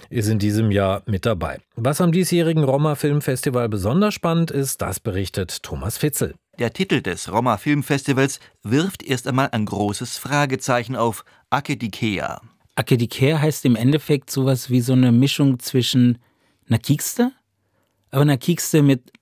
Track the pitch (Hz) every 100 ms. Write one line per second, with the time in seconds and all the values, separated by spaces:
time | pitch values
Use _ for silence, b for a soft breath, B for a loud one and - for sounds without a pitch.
0 | B - 107 110 104 107 110 101 95 101
1 | - 98 120 95 78 69 - - 123 151
2 | 175 170 180 170 160 160 135 139 156 -
3 | 147 147 147 127 147 123 117 104 98 165
4 | 214 - 175 165 165 139 135 - - 95
5 | 113 92 95 - 90 - - 73 76 -
6 | 147 - 82 - _ - 117 - 185 135
7 | 98 87 - 104 123 104 151 147 - 139
8 | 143 131 139 - b b 104 135 190 -
9 | - 127 139 131 139 117 101 98 104 101
10 | 123 - - 143 143 127 - 123 117 120
11 | 117 - b b b 135 143 139 110 -
12 | 113 87 71 - - _ _ - - 123
13 | 120 - 135 156 151 - 135 110 123 147
14 | - 143 - 135 131 127 - 123 120 127
15 | 127 117 139 - 143 123 - 131 117 123
16 | 123 120 _ _ _ _ - 113 - 147
17 | - - 247 - _ _ _ _ _ _
18 | _ 135 151 135 - 170 - 160 143 131
19 | - _